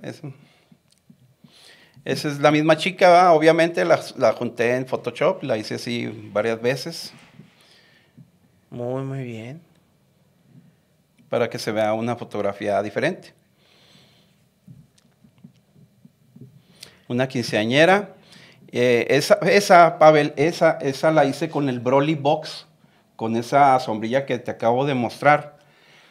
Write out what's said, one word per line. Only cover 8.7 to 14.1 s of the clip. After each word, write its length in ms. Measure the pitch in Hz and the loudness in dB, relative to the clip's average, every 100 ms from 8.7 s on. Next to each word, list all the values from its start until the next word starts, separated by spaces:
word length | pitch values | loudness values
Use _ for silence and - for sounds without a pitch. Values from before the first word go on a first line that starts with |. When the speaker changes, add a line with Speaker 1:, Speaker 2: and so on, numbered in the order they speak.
| 127 120 131 | -12 -8 -8
Speaker 2:
muy 200 | 135 135 | -8 -10
bien. 380 | 127 113 113 156 _ _ _ _ _ _ _ _ _ _ _ _ _ _ _ _ _ | -12 -12 -16 -18 _ _ _ _ _ _ _ _ _ _ _ _ _ _ _ _ _
Speaker 1:
Para 200 | 117 113 | -4 -4
que 100 | 113 | -6
se 120 | - | -6
vea 220 | 107 107 | -2 -2
una 220 | 110 117 117 | -2 -4 -8
fotografía 640 | 110 107 101 98 104 101 | -8 -6 -6 -6 -4 -4
diferente. 520 | 104 113 139 185 - _ _ _ _ _ _ _ _ | -4 -4 -4 -6 -14 _ _ _ _ _ _ _ _